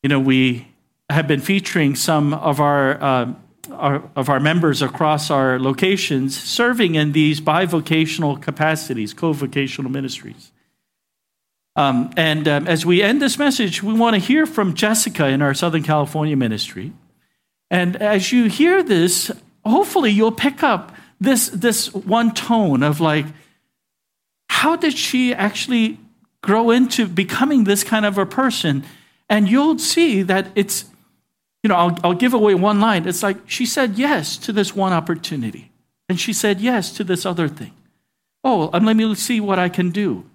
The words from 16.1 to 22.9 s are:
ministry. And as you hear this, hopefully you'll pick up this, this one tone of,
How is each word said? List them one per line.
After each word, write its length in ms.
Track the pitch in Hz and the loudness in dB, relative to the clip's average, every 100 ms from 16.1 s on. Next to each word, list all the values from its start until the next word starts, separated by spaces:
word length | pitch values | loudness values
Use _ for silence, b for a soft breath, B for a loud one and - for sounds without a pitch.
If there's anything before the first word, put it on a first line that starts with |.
| 156 151 143 | -2 -2 0
ministry. 560 | 120 107 - 92 120 - _ _ _ _ _ _ _ | -2 -4 -6 -10 -14 -14 _ _ _ _ _ _ _
And 280 | 180 175 180 | -2 0 -2
as 340 | 208 208 185 | 0 0 2
you 140 | 247 | 2
hear 400 | 226 180 320 381 | 2 2 2 2
this, 480 | - 180 180 - - - _ _ | 2 2 2 0 -4 -10 _ _
hopefully 480 | 214 269 403 392 247 | 0 2 2 0 2
you'll 180 | 208 220 | 2 2
pick 320 | 226 277 269 | 2 -4 0
up 320 | 285 185 - B B B | 0 0 -4 B B B
this, 280 | 185 254 - | 0 2 0
this 440 | 185 233 220 - | 0 0 0 -4
one 400 | 196 196 226 233 | -6 0 2 2
tone 520 | - - 226 190 131 | -2 0 2 2 2
of, 160 | 147 | 2